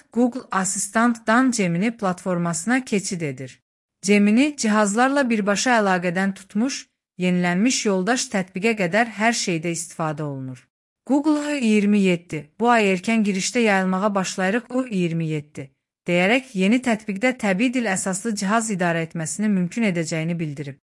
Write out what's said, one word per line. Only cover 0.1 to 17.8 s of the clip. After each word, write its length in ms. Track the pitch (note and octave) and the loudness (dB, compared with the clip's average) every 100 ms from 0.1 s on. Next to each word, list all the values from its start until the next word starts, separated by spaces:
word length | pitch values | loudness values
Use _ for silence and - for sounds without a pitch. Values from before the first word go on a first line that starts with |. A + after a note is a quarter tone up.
Google 340 | A3+ B3 B3+ - | 0 0 0 -6
Assistant-dan 1000 | F#3+ F#3 G3+ - A3+ A#3+ A#3 - A3+ C4 | -4 -2 -4 -2 2 2 0 2 2 4
Gemini 400 | A3+ F3+ E3+ A3+ A#3 | 2 0 2 -2 -2
platformasına 880 | F#3+ F3+ F#3+ F3 E3+ D#3+ A3 C4 | -4 -2 -4 -2 -2 -2 0 -2
keçid 360 | C4 G3+ - F3+ | 0 -4 -2 -6
edir. 400 | D3+ C3 C3 - _ _ _ _ | -6 -8 -12 -16 _ _ _ _
Gemini 520 | F3+ G#3 G#3 A3+ D4+ D4 | 2 4 6 4 2 0
cihazlarla 760 | A3 G#3+ G#3 G#3+ C4 C#4+ B3+ | 0 2 2 2 2 2 2
birbaşa 440 | A3 G3+ G3 C4 A#3 | 0 0 0 2 2
əlaqədən 520 | G3+ F#3 F3+ F3 G3 | 2 0 0 0 -2
tutmuş, 520 | F#3+ - G3+ C4 C4 - _ _ - | -4 -6 -2 -2 -4 -14 _ _ -4
yenilənmiş 640 | F3+ F3+ F3 F3+ A#3+ B3+ G#3+ | 0 2 0 2 0 0 0
yoldaş 380 | F#3+ F#3 B3 - | 0 0 -2 -2
tətbiqə 400 | G3 F#3+ F#3 A3 G#3+ | -4 -4 -2 -2 0
qədər 320 | F3+ G3+ A#3 G3+ | 0 0 0 0
hər 180 | A3+ A#3 | 0 0
şeydə 380 | - E3 E3+ E3 | -2 -2 -2 -6
istifadə 460 | - - D#3+ D3+ | -8 -6 -6 -4
olunur. 400 | D3+ C3+ C3 B2+ _ _ _ _ - | -6 -8 -10 -14 _ _ _ _ 0
Google 540 | C#4 D4+ D4+ D4 D4 | 2 2 0 -2 0
iyirmi 400 | A3+ G#3+ G3+ G#3 | 2 4 4 4
yeddi, 500 | F#3+ E3+ - D3+ D3 - | 4 2 -4 -12 -12 -2
bu 100 | A#3 | 2
ay 180 | A#3 G3+ | 4 2
erkən 320 | F#3 F#3+ A3+ G#3 | 0 0 0 0
girişdə 300 | F#3+ F#3 B3 | 0 -2 0
yayılmağa 560 | A3 G3 F#3 F#3 G#3 | 2 2 2 0 0
başlayırıq. 580 | G3+ F3+ - F#3 A#3 - | 0 -4 -2 -2 -2 -2
U 140 | B3 B3+ | -4 -2
iyirmi 420 | G3 F3 E3 D#3+ | -2 -2 -2 -2
yeddi, 340 | D3+ D3 - C3+ _ _ _ - | -4 -8 -16 -16 _ _ _ -2
deyərək 480 | F3 F#3 C4 C4 F#3 | 2 2 0 -2 0
yeni 240 | F#3+ B3 | 2 2
tətbiqdə 560 | B3+ A3 - G3 B3+ B3+ | 2 -2 -4 -2 -2 0
təbii 380 | G#3 F#3 B3+ | -2 0 0
dil 180 | B3+ | 0